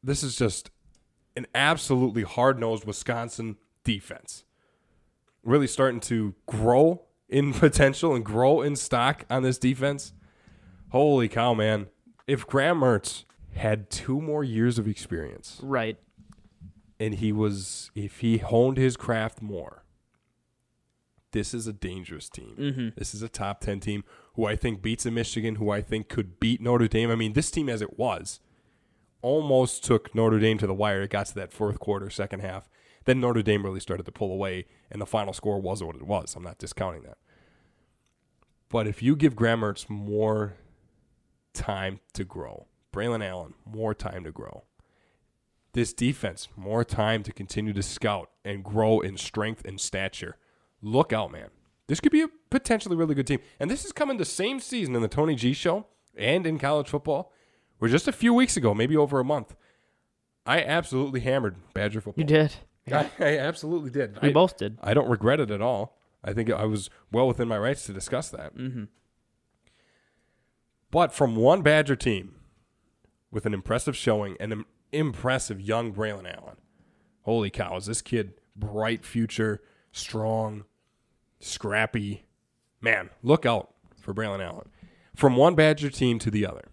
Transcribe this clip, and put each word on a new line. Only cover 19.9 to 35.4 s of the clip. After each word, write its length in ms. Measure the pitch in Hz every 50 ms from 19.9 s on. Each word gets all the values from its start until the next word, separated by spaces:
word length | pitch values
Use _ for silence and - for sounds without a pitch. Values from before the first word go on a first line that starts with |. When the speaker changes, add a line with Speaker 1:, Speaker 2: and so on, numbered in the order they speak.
| _ _ _ _ _ _ _ _ _ _ _ _ _ _ _ _ _ _ _ _ _ _ _ _ _ _ _ _
Speaker 1:
this 220 | - 110 101 - -
is 140 | 120 110 113
a 60 | 104
dangerous 560 | 101 - 95 90 95 90 - 85 76 - -
team. 260 | - - - 53 107 -
Speaker 2:
Mm-hmm. 300 | 139 143 139 131 123 113 110 -
Speaker 1:
This 160 | 101 - -
is 80 | 104
a 80 | 107 117
top 320 | - - 101 98 101 -
ten 180 | - - 101 98
team 240 | 92 - 104 104 98 _ - - _ _ _
who 100 | - 110
I 100 | 104 107
think 260 | 107 - 127 110 98
beats 240 | 95 110 113 113 -
a 60 | 120
Michigan, 440 | 117 117 117 - - 113 107 113 110
who 140 | 104 110 104
I 100 | 101 104
think 260 | 101 - 110 110 107 _
could 300 | - - 107 92 87 _
beat 220 | - 113 120 -
Notre 260 | 113 120 123 120 117 110
Dame. 240 | - 110 117 117
I 40 | 117
mean, 180 | 113 113 110 107
this 180 | 135 160 -
team 160 | - 170 151 135
as 120 | 117 110
it 160 | 107 - - -
was 400 | 143 123 98 - - - - - _ _ _ _ _ _ _ _ _ _ _ _ _ _ _ _
almost 600 | - 123 139 156 156 147 135 131 127 120 - - -
took 300 | - 127 110 - - -
Notre 240 | 110 113 113 110 107
Dame 180 | 107 110 110 107
to 80 | 107 98
the 60 | 95
wire. 280 | 95 104 104 101 98 98
It 60 | 98
got 140 | - 101 101 -
to 80 | -
that 160 | 101 95 92
fourth 280 | - - 110 104 107 -
quarter, 300 | - - 104 98 98 101
second 300 | - - 101 98 - 95
half. 300 | 98 95 92 98 - _ _ _ _ _ _ _ -
Then 140 | - 127 131
Notre 220 | 123 120 120 117 104
Dame 200 | 107 104 101 101
really 160 | 98 95 95
started 260 | - - 92 92 92
to 60 | -
pull 200 | - - 107 98
away, 340 | 95 95 98 95 92 92 90 _ _ _ _ _
and 100 | - 101
the 40 | 104
final 280 | - - 110 104 98 90
score 260 | -